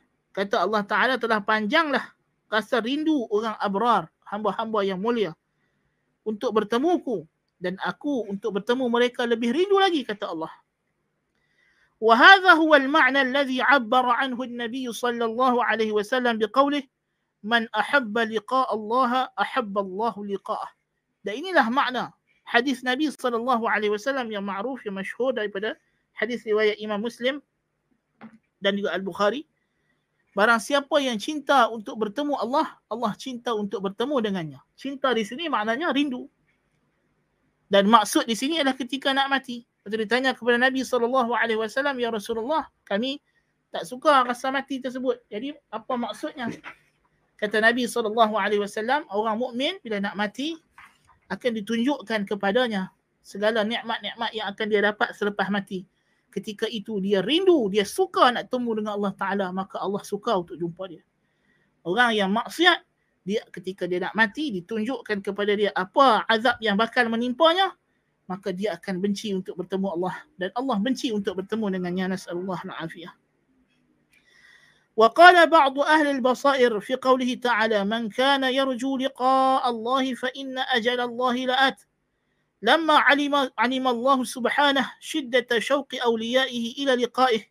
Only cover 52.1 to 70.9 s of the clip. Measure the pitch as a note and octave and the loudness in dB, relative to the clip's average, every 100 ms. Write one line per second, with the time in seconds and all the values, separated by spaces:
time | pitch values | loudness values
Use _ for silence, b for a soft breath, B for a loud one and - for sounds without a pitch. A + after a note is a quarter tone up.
52.1 | A3 G3 G#3 G3 A3+ B3 G3+ F#3 - _ | -4 -4 -2 0 0 0 -2 -6 -10 _
53.1 | _ - G#3 G#3 A3+ G#3 A#3 A3+ A3+ G3+ | _ -18 -2 0 2 0 -2 -4 -8 -8
54.1 | C#3 A#3+ A3+ G3+ G3+ G#3+ G#3 G#3 G#3 A#3 | -6 -6 -6 -8 -6 0 2 2 2 -4
55.1 | - G#3 G3+ F#3 G3+ G3 F#3 G3 _ _ | -2 -4 -2 -2 -2 -4 -10 -12 _ _
56.1 | _ _ G3+ G#3 G#3 A3+ A#3 G3+ G#3+ F#3+ | _ _ -10 -10 -6 -6 -6 -6 -6 0
57.1 | G3 F#3 D#4+ F#4 E4 G#3 G3+ G3 - F#4+ | 0 2 2 4 4 4 0 0 -2 -2
58.1 | F#4+ C#4 A3 G3 B3+ A#3+ A3 G#3+ G3+ G3+ | 4 4 2 -4 -4 -2 -4 -4 -4 -4
59.1 | G3 G3 G3+ F#3 F#3+ F#3+ - F3+ G3+ - | -4 -4 -2 -2 -4 -8 -6 -6 -6 -6
60.1 | G3+ A#3+ G3 E3+ D#3+ E3+ E3+ F#3 D#3 _ | -6 -2 -2 -4 -8 -10 -8 -14 -16 _
61.1 | _ _ _ _ _ _ _ - G3+ A#3+ | _ _ _ _ _ _ _ -4 0 2
62.1 | G#3+ F#3+ G#3+ A3+ - F4+ E4 - _ _ | 2 0 0 -4 0 2 2 -4 _ _
63.1 | _ F3+ G#3+ - - F#3 F#3+ F3+ F3+ F3+ | _ -6 -6 -6 -12 -12 -8 -4 -4 -4
64.1 | G3+ A3 C#4 D4+ F#3 E3+ A3+ G#3+ B3+ - | 0 0 0 -6 -6 -6 -6 -4 -6 -6
65.1 | G3+ G3+ G3 G#3 G#3 G3 - F#3 - C4+ | -6 -6 -4 -2 0 0 -2 -2 4 6
66.1 | G#3 E3 A3+ A#3+ A#3+ A3 G3+ A3+ B3+ A#3 | 6 2 2 2 0 0 0 2 2 0
67.1 | A3+ B3 B3 D#4+ F4 G4 - _ _ _ | 0 -4 4 4 4 0 -4 _ _ _
68.1 | _ - F#3 G3 F#3 G#3 E3+ - F#3 G3+ | _ -12 -8 -6 -4 -4 -6 -6 -4 -2
69.1 | G3+ A3 F#3+ F#3 F3+ F3 F#3+ G3 E3+ F3+ | -4 -4 -6 -6 -10 -6 -4 -4 -4 -6
70.1 | - - - F#3 A#3+ C4+ G#3+ A#3 | -6 -14 -10 -6 -4 -2 -2 -2